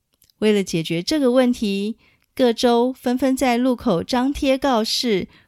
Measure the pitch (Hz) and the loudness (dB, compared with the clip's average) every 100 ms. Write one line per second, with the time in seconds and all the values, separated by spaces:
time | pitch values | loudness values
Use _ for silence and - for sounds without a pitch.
0 | _ _ _ - 214 208 190 175 160 165 | _ _ _ -2 0 2 0 -4 -4 -4
1 | 180 311 269 247 247 247 208 196 202 233 | -2 0 2 4 2 0 -2 -4 -4 -8
2 | _ _ _ - 254 220 247 240 247 262 | _ _ _ 0 0 2 2 2 0 -2
3 | - 254 269 262 262 233 254 240 - 170 | -4 -2 0 0 0 0 0 -2 0 -2
4 | 185 247 262 285 277 262 277 240 226 - | 0 -2 -2 -2 0 0 2 0 0 -4
5 | 247 196 - - | -2 -2 -4 -14